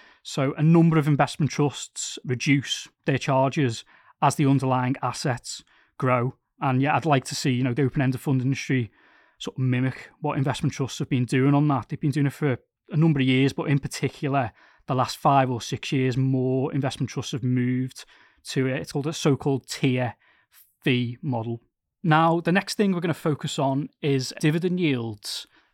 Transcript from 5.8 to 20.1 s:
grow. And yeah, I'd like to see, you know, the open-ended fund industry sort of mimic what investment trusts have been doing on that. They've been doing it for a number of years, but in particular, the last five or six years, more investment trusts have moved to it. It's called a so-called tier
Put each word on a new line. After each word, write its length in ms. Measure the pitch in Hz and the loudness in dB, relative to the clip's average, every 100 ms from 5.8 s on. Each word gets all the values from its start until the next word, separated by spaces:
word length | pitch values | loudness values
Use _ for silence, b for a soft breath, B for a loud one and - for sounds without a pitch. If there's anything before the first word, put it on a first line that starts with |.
| b - | b -4
grow. 380 | 131 123 123 - _ _ | 0 2 0 -4 _ _
And 200 | 139 127 | -2 0
yeah, 140 | 139 151 | 2 0
I'd 100 | 160 | 2
like 200 | 135 - | 0 0
to 100 | 151 | -4
see, 160 | 151 | -2
you 120 | 123 | 0
know, 100 | 131 | 0
the 100 | 120 | 0
open-ended 380 | 135 - 131 127 | 0 2 0 0
fund 200 | - 131 | 0 0
industry 500 | 127 135 - 135 113 b b b b b | 0 -2 -2 -2 -2 b b b b b
sort 180 | - - | -10 -4
of 60 | |
mimic 480 | 131 123 131 - - _ | 0 0 -2 -4 -14 _
what 160 | 147 143 | -4 -2
investment 360 | 135 - - | -2 -2 -4
trusts 260 | - 131 - | -2 -6 -6
have 100 | 147 | -2
been 160 | 131 123 | -2 0
doing 300 | 135 135 143 | 2 4 4
on 120 | 147 | 4
that. 200 | 135 - | 0 -4
They've 100 | 135 | -4
been 120 | 156 | -2
doing 160 | 135 143 | 0 -2
it 60 | |
for 260 | - 151 120 _ _ _ | 0 -2 -2 _ _ _
a 60 | 165 | 2
number 220 | 165 143 | 4 4
of 60 | 131 | 4
years, 260 | 131 135 | 4 2
but 120 | - | 0
in 160 | 156 143 | 0 0
particular, 720 | 143 - 139 - 147 139 113 b b b - | -2 -4 -6 -4 -2 -2 -2 b b b -4
the 80 | 131 | -2
last 220 | 123 - | -2 0
five 320 | 156 139 127 | 2 4 4
or 120 | 123 | -2
six 300 | - 123 - | -6 -8 -2
years, 260 | 135 131 123 | 0 0 2
more 540 | 131 131 127 131 135 | 0 2 2 0 0
investment 360 | 139 135 - 123 | -2 -2 -2 -4
trusts 220 | - - | -4 -6
have 120 | 135 | -4
moved 640 | 123 123 123 127 131 - - b b b | 0 2 2 0 -4 -8 -20 b b b
to 240 | - 147 131 | -6 -2 -2
it. 140 | 131 | -2
It's 100 | - | -4
called 160 | 147 143 | -4 -4
a 60 | |
so-called 540 | 160 160 135 147 135 - | -2 0 2 0 -2 -4
tier 480 | - 139 127 120 | -2 0 0 -2